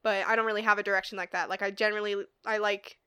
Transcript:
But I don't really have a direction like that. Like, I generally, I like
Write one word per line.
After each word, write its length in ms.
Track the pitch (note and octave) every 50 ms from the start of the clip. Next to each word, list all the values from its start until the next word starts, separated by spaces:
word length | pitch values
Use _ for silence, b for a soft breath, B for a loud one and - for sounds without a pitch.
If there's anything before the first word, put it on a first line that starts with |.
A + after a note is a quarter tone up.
| -
But 200 | A3 G3+ G3 -
I 100 | G3+ A3+
don't 100 | A3+ A3
really 160 | A3 G#3+ G#3
have 160 | A3 A3 G#3 G3+
a 60 | G3+
direction 340 | G3+ G3 F#3+ F#3 - G#3+ G3
like 140 | F3+ F3+
that. 160 | - F3+ E3 -
Like, 140 | F#3 F#3+
I 100 | G3+ G3
generally, 420 | G3 G3+ A3 G#3+ G#3 G#3+ G#3 G#3 G3+ G3+ G3 - _ _ _
I 140 | A3 A3 G#3+
like 400 | G#3+ G#3 G#3 G3+ - - - _ _